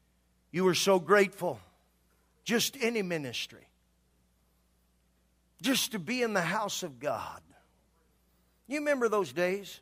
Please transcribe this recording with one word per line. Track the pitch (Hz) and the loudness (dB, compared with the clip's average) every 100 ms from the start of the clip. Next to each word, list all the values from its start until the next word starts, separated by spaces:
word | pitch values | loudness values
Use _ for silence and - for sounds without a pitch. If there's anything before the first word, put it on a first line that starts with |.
| _ _ _ _ _ | _ _ _ _ _
you | 165 | 0
were | 185 | 2
so | 170 - 190 | 4 4 4
grateful, | 151 202 202 - 175 120 - _ _ _ _ _ _ _ | 6 6 4 0 -6 -6 -12 _ _ _ _ _ _ _
just | - 226 - 277 | -2 0 0 -2
any | 240 233 | -2 -2
ministry, | 185 170 135 110 - 104 - _ _ _ _ _ _ _ _ _ _ _ _ _ _ _ _ _ _ - | -2 -4 -6 -8 -10 -14 -20 _ _ _ _ _ _ _ _ _ _ _ _ _ _ _ _ _ _ -6
just | 208 254 - | -2 0 -2
to | 214 | -4
be | 156 247 | -4 -2
in | 233 | 0
the | 202 | 0
house | 165 208 208 - | 0 -2 -4 -6
of | 175 123 | -8 -8
God. | 143 113 - - - - _ _ _ _ _ _ _ _ _ _ - | -6 -6 -8 -14 -20 -20 _ _ _ _ _ _ _ _ _ _ -8
You | 285 | -4
remember | 294 277 233 | 0 2 2
those | 208 165 | 2 0
days? | 131 180 196 196 - | 0 -2 -2 -8 -18